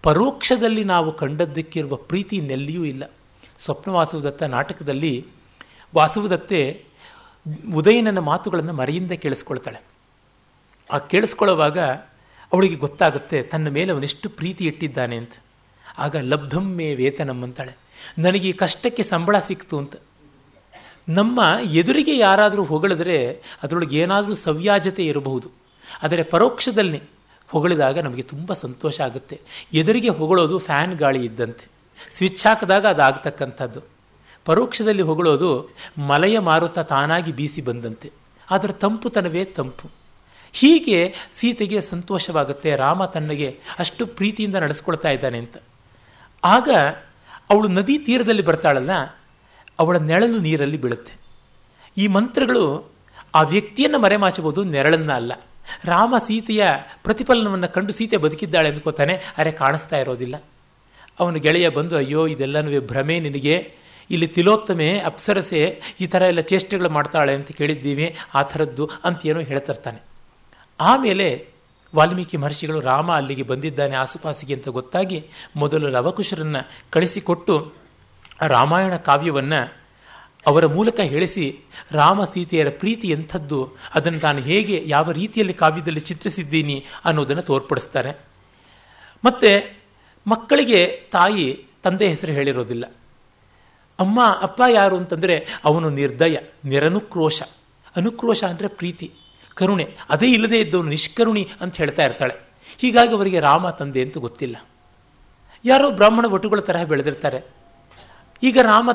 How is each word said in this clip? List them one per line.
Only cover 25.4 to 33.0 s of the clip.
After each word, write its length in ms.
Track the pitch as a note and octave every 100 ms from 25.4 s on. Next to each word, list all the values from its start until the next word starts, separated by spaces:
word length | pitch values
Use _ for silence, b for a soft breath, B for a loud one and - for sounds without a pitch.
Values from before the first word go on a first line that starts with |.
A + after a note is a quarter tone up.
| - _ _ _ B B
ಆದರೆ 200 | D#3 E3+
ಪರೋಕ್ಷದಲ್ಲಿ 760 | D#3+ E3+ A#3+ A#3+ - G#3+ G3 D3 - _ _ b _
ಹೊಗಳಿದಾಗ 520 | D#3+ E3+ D#3+ C3+ C#3+
ನಮಗೆ 220 | D#3 B2
ತುಂಬ 320 | B2+ C#3+ F3
ಸಂತೋಷ 480 | F#3+ - B2 D#3 -
ಆಗುತ್ತೆ. 400 | C3+ C3 - - - B B
ಎದುರಿಗೆ 360 | D#3 D#3+ A#3 A3+
ಹೊಗಳೋದು 480 | D#3+ D#3 F#3 D#3+ F3+
ಫ್ಯಾನ್ 360 | F#3 D3 F3
ಗಾಳಿ 320 | F3 C#3+ C3 A#2+
ಇದ್ದಂತೆ, 420 | A2 A#2 A#2 - _ _ B B -
ಸ್ವಿಚ್ 300 | F#3 F#3+ G#3+
ಹಾಕಿದಾಗ 380 | A3 F#3 G3 G#3
ಅದಾಗತಕ್ಕಂಥದ್ದು. 960 | D#3